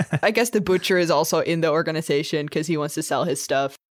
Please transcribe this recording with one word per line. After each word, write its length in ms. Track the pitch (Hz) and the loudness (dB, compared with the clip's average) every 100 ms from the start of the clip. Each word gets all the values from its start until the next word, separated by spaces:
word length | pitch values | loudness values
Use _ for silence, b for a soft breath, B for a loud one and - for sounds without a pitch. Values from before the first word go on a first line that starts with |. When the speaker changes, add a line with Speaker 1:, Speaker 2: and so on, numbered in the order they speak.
| - | -2
Speaker 1:
<laughs> 120 | 151 | 0
Speaker 2:
I 80 | 196 | 2
guess 200 | 220 240 | 2 0
the 120 | 214 | 0
butcher 340 | 180 185 - 185 | 2 0 2 2
is 140 | 165 | 4
also 300 | 147 160 165 | 2 2 0
in 200 | - 165 | 0 0
the 100 | 160 | 2
organization 800 | 156 160 156 160 147 156 151 147 | 0 0 -4 0 0 0 -4 -2
'cause 180 | - 156 | -4 -2
he 120 | 156 | -2
wants 160 | 147 | -2
to 80 | - | -4
sell 220 | - 135 | -2 -2
his 180 | 160 143 | 0 -2
stuff, 340 | - 139 139 - _ - | -2 0 -2 -6 _ -4